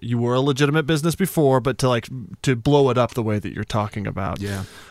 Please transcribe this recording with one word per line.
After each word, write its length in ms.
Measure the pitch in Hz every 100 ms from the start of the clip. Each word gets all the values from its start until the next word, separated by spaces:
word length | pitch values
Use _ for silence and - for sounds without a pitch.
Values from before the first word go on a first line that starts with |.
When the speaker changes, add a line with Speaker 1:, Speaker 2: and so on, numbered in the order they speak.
Speaker 1:
you 160 | 120 120
were 180 | 117
a 60 | 123
legitimate 440 | 139 131 143 156
business 320 | 147 160 165 156
before, 420 | 190 - 143 131
but 180 | 117 123
to, 100 | 131
like, 200 | 120 - 131 107 -
to 120 | -
blow 340 | 123 127 143 139
it 80 | 120
up 180 | 117
the 80 | -
way 180 | 110 107
that 120 | 98
you're 120 | 98
talking 420 | 104 107 104 - 101
about. 340 | 98 98 95
Speaker 2:
Yeah. 220 | 101 98 95 - -